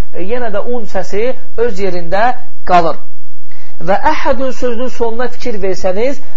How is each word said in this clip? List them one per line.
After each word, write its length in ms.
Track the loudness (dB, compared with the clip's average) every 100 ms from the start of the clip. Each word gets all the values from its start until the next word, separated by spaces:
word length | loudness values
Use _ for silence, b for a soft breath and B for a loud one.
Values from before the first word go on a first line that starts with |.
| B
e, 160 | 0
yenə 280 | 2 2 0
də 120 | 0
un 220 | 2 2 2
səsi 500 | 2 0 0 0 0 B 0
öz 240 | 0 0
yerində 560 | 0 0 0 0 0 -2 -2 -2
qalır. 380 | 0 0 0 0 0 -2 -2 -2 -2 b b b
Və 200 | 0 0
əhədun 520 | 0 0 0 0 0
sözünün 360 | 0 0 0 0
sonuna 380 | 0 0 0 0
fikir 300 | 0 0 0
versəniz, 640 | 0 0 0 0 0 0 B